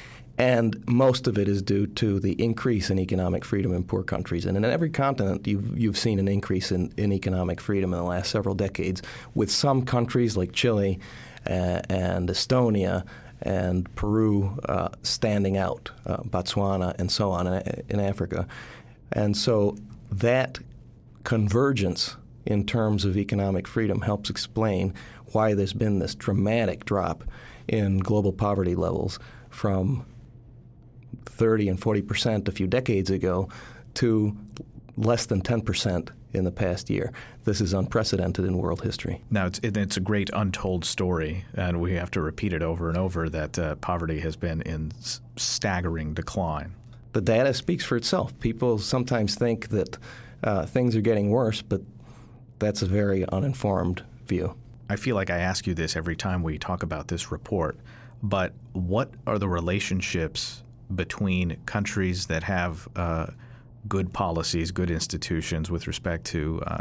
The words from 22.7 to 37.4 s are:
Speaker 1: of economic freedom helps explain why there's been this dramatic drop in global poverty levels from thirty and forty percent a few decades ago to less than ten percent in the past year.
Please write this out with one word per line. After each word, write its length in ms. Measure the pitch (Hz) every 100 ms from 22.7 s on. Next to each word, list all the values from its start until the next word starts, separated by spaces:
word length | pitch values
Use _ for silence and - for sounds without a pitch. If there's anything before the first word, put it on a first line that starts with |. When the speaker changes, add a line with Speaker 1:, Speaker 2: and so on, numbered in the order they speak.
| 117 107 104 98
Speaker 1:
of 120 | 98
economic 520 | 101 101 98 95 -
freedom 320 | 117 107 95
helps 280 | 110 104 -
explain 640 | - - 110 110 95 95 - - - -
why 220 | 110 110
there's 200 | 101 98
been 260 | 113 107 98
this 140 | -
dramatic 720 | - - 98 101 117 101 85
drop 400 | - 101 85 82 - - - - -
in 300 | 110 98 95
global 340 | 92 107 98
poverty 420 | 92 104 98 90 87
levels 420 | 87 85 90 - - - -
from 560 | - 104 95 92 127 - - - - - - - - - - - - -
thirty 440 | - 113 110 101
and 100 | 92
forty 220 | 113 107
percent 480 | 98 101 120 107 101
a 20 |
few 160 | - 95
decades 420 | 123 127 98 92
ago 380 | 95 92 90 95 - - - -
to 440 | - 120 110 104 101 - - - - - -
less 280 | 110 117 -
than 140 | 104
ten 220 | 90 117
percent 500 | - 90 104 87 - - -
in 120 | 98
the 80 | 92
past 400 | - 92 90 -
year. 200 | 101 - - - -